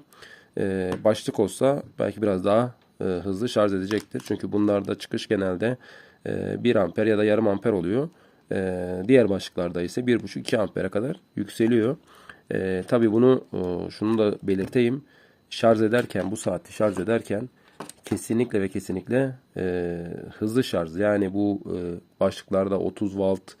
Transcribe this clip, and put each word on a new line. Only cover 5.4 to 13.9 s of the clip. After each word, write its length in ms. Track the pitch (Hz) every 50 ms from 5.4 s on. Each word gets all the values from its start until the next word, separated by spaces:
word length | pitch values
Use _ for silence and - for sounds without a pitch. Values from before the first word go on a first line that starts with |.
| 95 92 92 90 104 117 127 - - - - - - - _ _ -
e, 380 | - 101 98 95 98 101 101 110
bir 120 | 117 117
amper 300 | 107 95 85 - - 107
ya 120 | 110 107
da 60 | 101 107
yarım 240 | 107 104 107 110
amper 240 | 104 98 98 - 120
oluyor. 380 | 107 92 85 87 104 127 147 165 - _ _ _ _ _ _ -
E, 520 | 104 98 95 92 92 90 92 92 95 92 92
diğer 220 | 107 131 131 113 92
başlıklarda 520 | 95 92 - - - - 90 87 87 87
ise 260 | 87 87 - 123 123
bir 160 | 123 120 107 101
buçuk, 180 | 98 - 131
iki 160 | - - 120
ampere 320 | 113 101 90 - - - 95
kadar 300 | - 104 113 139 - - _ _ -
yükseliyor. 640 | - 104 - - - 113 113 123 117 107 120 147 - _ _ - - - - - - _ -
E, 320 | 104 101 92 95 92 92 92
tabii 240 | - - 107 117 110
bunu, 320 | 101 113 123 127 127 - - - -
e, 360 | 98 92 90 90 87 87
şunu 280 | 90